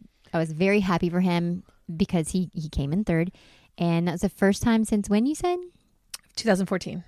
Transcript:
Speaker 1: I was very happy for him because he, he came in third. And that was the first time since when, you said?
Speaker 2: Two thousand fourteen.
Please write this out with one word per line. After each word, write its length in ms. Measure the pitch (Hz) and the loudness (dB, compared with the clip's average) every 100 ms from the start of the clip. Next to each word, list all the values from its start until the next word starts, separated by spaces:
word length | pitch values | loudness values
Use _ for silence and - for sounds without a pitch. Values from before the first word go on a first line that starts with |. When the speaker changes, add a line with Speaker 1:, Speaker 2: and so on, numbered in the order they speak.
| - _ _ | -20 _ _
Speaker 1:
I 60 | 170 | -2
was 140 | 160 | -2
very 280 | 156 190 208 | 0 2 2
happy 300 | 185 170 175 | 2 0 0
for 100 | 175 | 0
him 440 | 185 175 170 180 - _ - | 2 2 0 -4 -10 _ -8
because 360 | 165 185 180 156 | -4 0 0 0
he, 200 | 190 180 | -2 -4
he 140 | - 156 | -6 -8
came 240 | - 139 | -4 -2
in 120 | 170 | -2
third. 280 | 214 165 175 - - - _ - | 0 0 -2 -6 -20 -20 _ -4
And 300 | 170 170 175 | 0 0 0
that 40 | |
was 80 | 180 | -2
the 60 | 202 | -4
first 320 | - 196 202 | 2 2 4
time 220 | 240 226 | 2 2
since 240 | 220 214 202 | 2 0 2
when, 160 | 208 254 | 0 0
you 80 | |
said? 240 | 311 359 359 359 - _ _ _ - _ | 0 -2 -2 -6 -18 _ _ _ -20 _
Speaker 2:
Two 140 | - 226 | -4 2
thousand 180 | 190 185 | 2 2
fourteen. 360 | 190 - 180 | -2 -4 -10